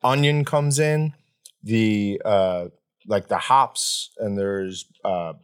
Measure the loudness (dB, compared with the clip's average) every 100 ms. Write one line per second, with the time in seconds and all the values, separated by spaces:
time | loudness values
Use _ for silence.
0 | 0 2 2 2 0 0 0 0 2 0
1 | -2 -6 _ _ -20 _ -2 2 2 2
2 | 0 -2 0 2 2 0 -6 -14 _ _
3 | -4 -4 0 -2 4 4 4 -2 -6 -6
4 | -8 -8 -6 -2 -2 -4 -6 -10 -16 _
5 | -4 -4 -6 -8